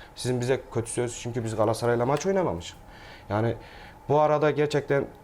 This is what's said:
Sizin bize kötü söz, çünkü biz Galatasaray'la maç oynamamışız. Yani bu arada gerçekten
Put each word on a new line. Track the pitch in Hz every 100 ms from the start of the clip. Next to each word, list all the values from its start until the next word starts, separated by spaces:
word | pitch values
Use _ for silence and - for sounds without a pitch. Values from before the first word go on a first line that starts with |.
| - -
Sizin | 123 123
bize | 120 127 -
kötü | 120 113
söz, | - 120 -
çünkü | 120 120
biz | 110 107
Galatasaray'la | 110 110 120 120 120
maç | 151 190
oynamamışız. | 196 156 85 - - - - - - -
Yani | 104 117 113 - - - - -
bu | 147
arada | 151 151 151
gerçekten | 143 147 147 139 139 - -